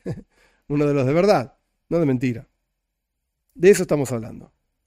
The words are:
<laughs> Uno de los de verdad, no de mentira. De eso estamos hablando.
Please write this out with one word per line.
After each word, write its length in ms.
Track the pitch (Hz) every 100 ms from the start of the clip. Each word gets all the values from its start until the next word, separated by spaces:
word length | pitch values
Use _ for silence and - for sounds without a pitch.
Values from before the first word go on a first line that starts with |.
<laughs> 680 | - - - _ _ _ -
Uno 180 | 147 147
de 80 |
los 120 | 143 127
de 60 |
verdad, 440 | 156 196 180 113 _ _ _ _
no 80 | 165
de 80 | 156
mentira. 420 | 127 127 117 - _ _ _ _ _ _ _ _ _ _
De 160 | - 170
eso 120 | 196
estamos 280 | 180 151 135
hablando. 400 | 120 110 - - _ _ _